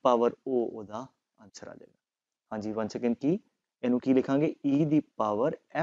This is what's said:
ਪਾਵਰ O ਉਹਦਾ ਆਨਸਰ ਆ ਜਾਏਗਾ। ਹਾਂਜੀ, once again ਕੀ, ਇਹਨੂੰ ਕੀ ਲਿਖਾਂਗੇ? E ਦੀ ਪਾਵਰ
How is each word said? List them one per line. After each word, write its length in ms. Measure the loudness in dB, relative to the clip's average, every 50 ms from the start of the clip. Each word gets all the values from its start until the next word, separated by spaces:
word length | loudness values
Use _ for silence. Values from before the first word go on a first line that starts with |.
| 2
ਪਾਵਰ 300 | 2 4 4 4 2 0
O 320 | -2 -4 -2 0 0 0
ਉਹਦਾ 420 | -2 -4 -10 -12 -12 -12 -12 -12 -14 _ _ _ _ _ _
ਆਨਸਰ 280 | -20 -20 -20 -18 -18 -18
ਆ 60 | -18
ਜਾਏਗਾ। 240 | -18 -20 -20 _ _ _ _ _ _ _ _ _ _ _ -10 -8
ਹਾਂਜੀ, 200 | -8 -6 -6 -4 -4
once 180 | -4 -4 -4 -2
again 140 | -2 -2 -2 0
ਕੀ, 180 | 0 -2 -2 -2 -4 _ _ _ _ _ _ _ -2
ਇਹਨੂੰ 180 | -2 -2 0
ਕੀ 140 | 2 2 2
ਲਿਖਾਂਗੇ? 400 | 2 2 2 2 0 0 0 -2 -2 -2
E 180 | 0 2 2 2 4
ਦੀ 120 | 2 2 2 _ _
ਪਾਵਰ 400 | -2 -2 0 0 0 0 -2 -2 -6 _ _ -6 -4